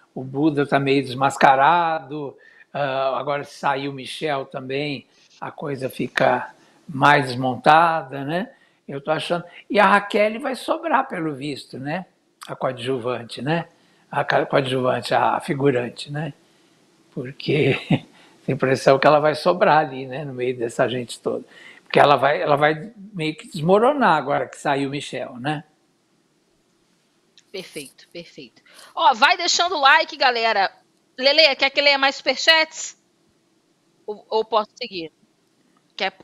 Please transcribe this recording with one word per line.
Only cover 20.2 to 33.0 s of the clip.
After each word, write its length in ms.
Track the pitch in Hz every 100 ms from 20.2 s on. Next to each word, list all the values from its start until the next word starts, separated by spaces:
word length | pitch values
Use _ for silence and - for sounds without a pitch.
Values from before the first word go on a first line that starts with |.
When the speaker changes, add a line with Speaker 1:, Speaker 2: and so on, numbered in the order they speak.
| 143
Speaker 1:
No 80 |
meio 240 | 127 123 127
dessa 320 | 120 - 123
gente 300 | 123 120 -
toda. 240 | 113 120 - - - -
Porque 160 | - -
ela 180 | 139 139
vai, 240 | 139 170
ela 160 | 151 143
vai 340 | 151 156 180 214 196
meio 220 | 196 156 156
que 120 | -
desmoronar 680 | 165 160 202 247 294 214 156
agora 300 | 135 143 123
que 100 | -
saiu 320 | 156 139 139
o 20 |
Michel, 460 | 143 - 131 127 123
né? 240 | 139 151 - _ _ _ _ _ _ _ _ _ _ _ _ _ _ _ _ _ _
Speaker 2:
Perfeito, 560 | 190 - 160 135 _ _
perfeito. 480 | 175 165 - 123 _ _ - - -
Ó, 180 | 311
vai 220 | 220 285 359
deixando 400 | 349 - 349 320
o 60 |
like, 340 | 269 311 320 302
galera. 560 | 269 233 226 208 185 - _ _ _ -
Lele, 360 | 262 302 302 262
quer 140 | 277
que 120 | 285
leia 160 | 285 277
mais 180 | 269 -
superchats? 840 | - 254 - 320 320 - - -